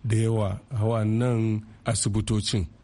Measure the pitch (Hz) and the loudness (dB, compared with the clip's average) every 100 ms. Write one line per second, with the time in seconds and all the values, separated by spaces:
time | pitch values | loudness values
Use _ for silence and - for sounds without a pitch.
0 | 120 110 113 113 101 104 - 120 110 113 | 0 2 2 2 0 -4 -6 -2 0 2
1 | 107 110 123 117 110 107 - - - 101 | 2 2 2 2 0 -2 -6 -8 -4 -2
2 | 110 104 107 107 - 104 82 - | 0 0 0 0 0 -2 -2 -10